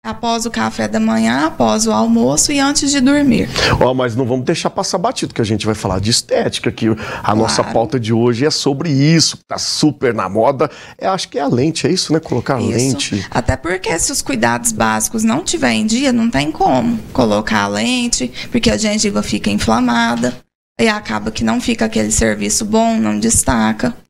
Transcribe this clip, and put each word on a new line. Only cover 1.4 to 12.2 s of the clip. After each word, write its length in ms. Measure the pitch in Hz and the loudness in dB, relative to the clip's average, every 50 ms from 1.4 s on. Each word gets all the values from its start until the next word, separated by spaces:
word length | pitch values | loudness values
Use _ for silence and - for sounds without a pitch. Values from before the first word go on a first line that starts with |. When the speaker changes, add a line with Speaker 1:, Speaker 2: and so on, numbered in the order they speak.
| 302 | 0
Speaker 1:
após 380 | 320 - - 240 220 214 220 220 | -2 0 0 0 2 2 2 0
o 60 | 226 | 0
almoço 640 | 214 214 226 233 233 233 233 254 285 311 - - 294 | 2 2 2 4 4 4 4 4 2 2 0 2 2
e 60 | 277 | 2
antes 300 | 269 277 294 - 302 277 | 2 2 2 0 0 2
de 120 | 285 285 | 2 4
dormir. 480 | 247 269 285 294 285 277 233 - - - - - - - - - | 4 4 4 4 4 4 4 2 0 -2 -2 -2 0 0 2 4
Speaker 2:
Ó, 120 | - 123 131 | 4 2 4
mas 220 | 131 127 123 110 | 2 0 0 0
não 100 | 123 135 | 0 0
vamos 200 | 110 127 131 127 | 0 0 0 0
deixar 240 | 175 170 165 - 175 | 0 -2 0 -2 -4
passar 280 | - 208 190 - - | -2 -2 -4 -2 -2
batido, 360 | 185 175 233 269 - 170 - - | -2 -2 -2 -2 -2 -6 -6 -2
que 80 | - | -2
a 40 | 117 | 0
gente 200 | 101 110 104 - | 0 0 0 0
vai 100 | 107 110 | -2 -2
falar 240 | 107 - 104 92 95 | -2 -2 -2 -2 0
de 100 | 98 110 | 0 0
estética, 640 | 120 - - - 127 - - 120 - - - 123 | 0 0 0 0 -2 0 0 0 -4 -2 -4 -4
que 140 | 113 - 120 110 113 - - - - - | -2 0 0 0 0 0 -4 -10 -10 -4
a 140 | - - 104 | -2 0 2
nossa 260 | 110 110 113 - - | 2 2 2 2 0
Speaker 1:
Claro. 120 | 113 - 123 | -2 0 0
Speaker 2:
pauta 260 | 120 117 110 131 131 | 0 0 0 -2 -4
de 140 | 110 107 117 | 0 0 2
hoje 320 | 113 117 123 120 110 139 | 2 2 2 2 2 0
é 40 | 156 | 0
sobre 400 | 151 - - 135 139 135 165 175 | 0 0 0 -2 -2 0 -2 0
isso, 460 | 139 135 139 151 165 165 - - - | 2 4 4 6 6 4 4 2 -2
que 80 | - _ | -6 _
tá 120 | _ - | _ -8
super 560 | 92 - - - - - 151 - - - 123 110 | -6 -4 -4 -2 2 2 2 2 2 0 0 0
na 160 | 110 95 92 | 0 -4 -2
moda. 420 | 98 107 113 135 139 123 160 143 - - - - - | 0 2 2 2 2 2 -2 -2 -2 -14 -20 -20 -14
É, 80 | - - | -4 -2
acho 220 | 185 190 175 - | -2 -2 -2 -4
que 100 | - - | -6 -4
é 40 | 254 | -4
a 80 | - - | 0 0
lente, 360 | 151 117 131 165 160 - - | 2 2 2 0 0 0 0
é 60 | 127 | 0
isso, 220 | 185 185 - - 147 | 0 0 0 0 0
né? 60 | 160 | 0